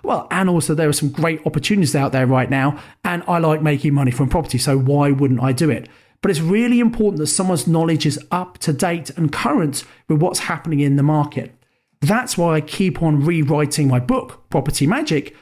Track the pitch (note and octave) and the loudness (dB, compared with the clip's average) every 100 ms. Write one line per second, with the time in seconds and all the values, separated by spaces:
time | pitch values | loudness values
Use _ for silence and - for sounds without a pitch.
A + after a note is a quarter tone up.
0 | - E3+ - F3+ F#3 E3+ - D#3 D#3 D3 | -4 -4 -2 -2 2 0 0 0 0 0
1 | C#3+ D3 D#3+ D#3+ D3 D3 - G3+ C#3+ C#3+ | -2 -2 -2 -2 -4 -2 0 2 2 0
2 | C#3 C3 B2+ B2+ A#2+ C3+ C#3 D3 - - | 0 0 2 2 2 0 0 -2 -10 -10
3 | F3+ E3+ F3+ E3+ D#3+ D#3 D3+ C#3 D3+ C#3+ | -6 -4 -2 0 2 2 0 0 0 2
4 | C3 B2 C3 F3+ - B2 D3 C3+ C3 C#3+ | 0 0 0 0 -2 -2 0 2 2 2
5 | C#3+ C3+ C3+ A#2+ C3 B2 D#3 G#2+ - - | 2 2 2 2 0 0 0 -2 -6 -20
6 | _ _ - D#3 D#3+ G#3 A#3+ A#3+ A#3 A#3 | _ _ -2 0 0 2 2 2 2 2
7 | G#3 D#3 D3+ - F#3 F3 - D#3+ E3 D#3+ | 0 0 -2 -2 0 0 2 2 2 0
8 | D3+ - - F3+ F3+ - - C3 F#3 E3+ | 0 -4 -4 -6 -6 -8 -4 -2 -2 -4
9 | C#3 - D3+ - A#3 C#4+ D3+ C3+ - - | -8 -4 -2 -2 0 0 0 -4 -12 -12
10 | - D#3 F3 - - D#3+ E3 C#3+ C#3+ C#3 | -2 0 2 -2 -6 -6 -2 0 2 2
11 | D3 D#3 D3 C3+ C3+ - _ _ _ - | 2 2 -2 -6 -10 -14 _ _ _ -4
12 | C#3+ A3+ A#3+ - E3+ D#3 D3+ - F#3+ - | 0 0 -2 -2 0 0 -2 -2 -2 0
13 | E3 D3 D3+ E3+ D3 D3+ D3 D#3 C#3 B2 | 0 2 2 0 0 0 0 0 2 2
14 | B2+ C4 - - - C#3 - - C#3+ C4 | 0 -2 -4 -16 -6 -4 -2 0 0 0
15 | D#4 D3+ - - | -2 -4 -4 -16